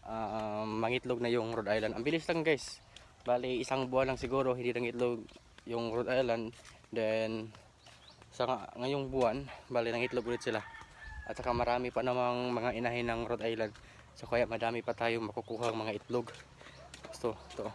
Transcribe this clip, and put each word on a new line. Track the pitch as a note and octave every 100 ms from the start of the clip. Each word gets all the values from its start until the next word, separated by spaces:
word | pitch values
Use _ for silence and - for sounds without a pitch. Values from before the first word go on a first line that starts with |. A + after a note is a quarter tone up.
ah, | - A2 G#2+ A2 G#2+ G#2 A2
mangitlog | A2 A2+ B2+ B2 B2
na | A#2+
yung | A#2+ A2+
Rhode | A#2 G2+
Island. | G#2+ G#2+
Ang | A2
bilis | B2+ D#3+ D#3+
lang, | E3
guys. | D#3+ C#3+ - - - - - -
Bali, | - B2 B2+ B2+
isang | C3 C3+ B2+
buwan | B2+ C3+
lang | B2+
siguro, | B2+ C3+ C3 B2
hindi | B2
nangitlog | A#2+ A#2+ A#2+ B2 A#2 G#2 - - - -
yung | A#2 A#2
Rhode | A2+ A2+
Island. | B2+ B2+ A#2 A2+ A#2 - - -
Then, | A#2 A2 A2 A2 A2 A2 G#2+ - - - - - - -
sa | - B2
nga-, | B2+ -
ngayong | - B2 C#3 C3+
buwan, | C3 A#2+ B2+ C#3 - -
bali, | B2 A#2
nangitlog | A#2 B2+ B2 A2+
ulit | A#2+
sila. | - A2 - - - - - - -
At | -
saka | B2+
marami | A#2+ A#2+ B2 B2
pa | B2
namang | B2+ B2+ B2 B2 B2 A#2+
mga | A#2+
inahin | A2+ A#2+ A#2+ A#2+
ng | A2+ A2+
Rhode | A#2 A2
Island. | A2+ A2 G#2+ - - - -
So, | -
kaya | A#2 A#2+
madami | A2+ A#2 A#2
pa | A#2 A2+
tayong | A#2 A#2 A2
makukuhang | G#2 A2+ A2+ A#2 A2
mga | G#2+
itlog. | G#2 - A#2+ A#2 - - - - - - - -
Gusto, | - A#2+ A2 -
ito. | - G#2+